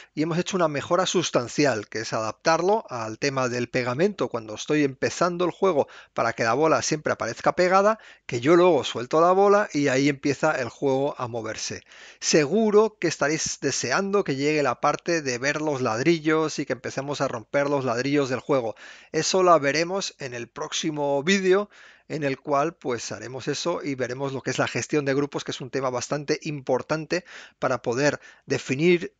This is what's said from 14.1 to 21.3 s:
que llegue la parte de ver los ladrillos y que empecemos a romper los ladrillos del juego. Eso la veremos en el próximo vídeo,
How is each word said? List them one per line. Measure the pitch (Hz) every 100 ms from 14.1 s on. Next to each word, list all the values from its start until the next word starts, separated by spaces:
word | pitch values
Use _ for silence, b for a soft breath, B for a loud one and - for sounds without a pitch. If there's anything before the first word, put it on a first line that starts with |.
| 202
que | 185
llegue | 135 143 151
la | 139 -
parte | 147 - - 165
de | 139 120
ver | 139 151
los | 156 131
ladrillos | 127 110 147 170 151 156 151 -
y | 143
que |
empecemos | 123 - - 143 139
a | 135
romper | 120 - 143 143
los | 143
ladrillos | 127 117 135 143 131
del | 123
juego. | - 139 113 - B B B
Eso | 156 - 190
la | 180 160
veremos | 139 147 170 196 - -
en | 135
el | 120 117
próximo | - 151 - 160 151 143 143
vídeo, | 156